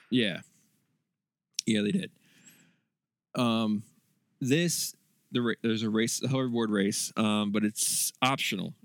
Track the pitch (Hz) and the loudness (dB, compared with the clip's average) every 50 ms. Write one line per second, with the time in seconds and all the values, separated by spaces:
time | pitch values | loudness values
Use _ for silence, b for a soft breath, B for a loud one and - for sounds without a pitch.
0 | B B 120 127 110 98 80 - - _ _ _ _ _ _ _ _ _ _ _ | B B 0 2 2 0 -2 -6 -12 _ _ _ _ _ _ _ _ _ _ _
1 | _ _ _ _ _ _ _ _ _ _ _ - - - - - - - - 190 | _ _ _ _ _ _ _ _ _ _ _ -4 -2 0 0 2 0 0 -2 -2
2 | - - - b b b b b b b b b b b b b b b _ _ | -4 -8 -14 b b b b b b b b b b b b b b b _ _
3 | _ _ _ _ _ _ - 127 123 117 113 113 110 107 107 101 - - _ _ | _ _ _ _ _ _ -2 0 0 2 2 2 2 0 0 -2 -4 -8 _ _
4 | _ _ _ _ _ _ _ - 131 123 139 165 175 170 - - - - - _ | _ _ _ _ _ _ _ -6 0 2 2 2 2 0 -2 -2 -4 -6 -8 _
5 | _ _ _ _ _ _ - 123 120 113 - - - 117 110 107 113 107 107 110 | _ _ _ _ _ _ -2 -2 0 -2 -2 -2 0 -2 0 0 0 0 0 0
6 | 113 113 - - - 127 131 131 131 123 117 117 113 107 104 98 98 104 107 - | 0 0 -2 -2 -2 -2 0 0 0 0 0 0 0 2 2 2 2 2 0 -2
7 | - - - 113 110 107 104 104 104 101 104 107 107 104 - - - - - - | -4 -4 -2 0 2 2 2 2 0 0 0 0 0 0 0 -2 -2 -2 0 0
8 | - - - _ 127 131 135 - - - 107 92 90 90 - - | -2 -4 -2 _ 0 0 2 0 -2 -4 -4 -4 -6 -6 -10 -12